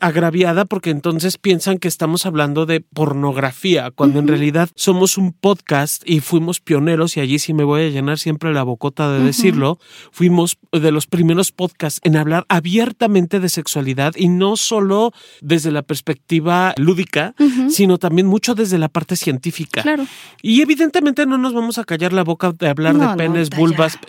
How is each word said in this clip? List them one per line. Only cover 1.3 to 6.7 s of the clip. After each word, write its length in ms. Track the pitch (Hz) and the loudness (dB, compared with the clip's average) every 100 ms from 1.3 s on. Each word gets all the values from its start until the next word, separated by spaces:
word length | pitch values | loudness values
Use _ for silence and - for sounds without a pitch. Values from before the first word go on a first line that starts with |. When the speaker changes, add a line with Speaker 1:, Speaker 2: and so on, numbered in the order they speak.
| - | -4
Speaker 1:
piensan 400 | 202 175 196 185 | -2 0 0 -2
que 100 | 170 | -4
estamos 380 | - 160 170 190 | -4 -2 -2 -2
hablando 400 | 156 147 147 160 | -2 0 0 -2
de 160 | 160 | -2
pornografía, 1120 | - - 151 139 143 131 135 - 190 160 127 | -4 -4 -2 0 -2 -2 -4 -4 0 0 -2
cuando 260 | - 143 143 | 0 2 2
en 80 | 147 | 0
Speaker 2:
Ujú. 60 | |
Speaker 1:
realidad 380 | 147 147 151 170 | 0 0 0 -2
somos 460 | - - 185 185 - | -2 0 2 2 2
un 140 | 185 | -2
podcast 680 | - 196 196 - 143 147 - | 0 0 0 0 -2 0 -6
y 180 | - 160 | -2 -2
fuimos 400 | - 170 165 175 | 2 0 0 -6
pioneros, 540 | - | -2